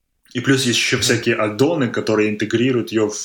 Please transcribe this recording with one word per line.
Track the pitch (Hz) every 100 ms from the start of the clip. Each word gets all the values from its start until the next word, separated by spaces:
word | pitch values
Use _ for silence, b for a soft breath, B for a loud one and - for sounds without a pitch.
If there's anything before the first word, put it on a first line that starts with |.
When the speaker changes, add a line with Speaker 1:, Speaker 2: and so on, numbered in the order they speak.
| _ _ _ 123
Speaker 1:
И |
плюс | 123 135 123
есть | 113
ещё | - 123
Speaker 2:
Мгм. |
Speaker 1:
всякие | 101 117 117 113
аддоны, | 107 104 139 170 120
которые | - 104 107 107
интегрируют | 107 104 113 123 120 104
её | 110 107
в | -